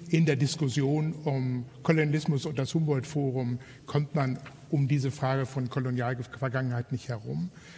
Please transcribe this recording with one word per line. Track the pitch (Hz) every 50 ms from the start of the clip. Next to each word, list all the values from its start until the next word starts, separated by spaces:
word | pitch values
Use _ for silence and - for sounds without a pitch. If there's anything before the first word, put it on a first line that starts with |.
| - -
in | - 160 165
der | 156 143
Diskussion | 123 143 135 - - 151 131 110 147 135 135 147 156 156 156 160
um | 156 151 151 139 135 131 127 127 123 123 - - - -
Kolonialismus | - 165 156 151 151 147 156 147 - 147 135 -
und | 160 139
das | 131 131 - -
Humboldt-Forum | 165 160 151 143 131 120 - - 147 139 135 123 131 123 120 123 123 - - - - -
kommt | - - 151 147 143 -
man | 151 135 131 131 - - - - - - -
um | 165 143 139
diese | 123 147 139 131 135
Frage | 127 - 135 131 135 135 131
von | 123 - 139 127 123
Kolonialvergangenheit | - 139 127 127 127 123 120 123 131 123 120 - - - 135 131 117 131 131 127 123 120 120 -
nicht | 131 - -
herum. | - 120 107 110 123 139 156 175 180 - - - - -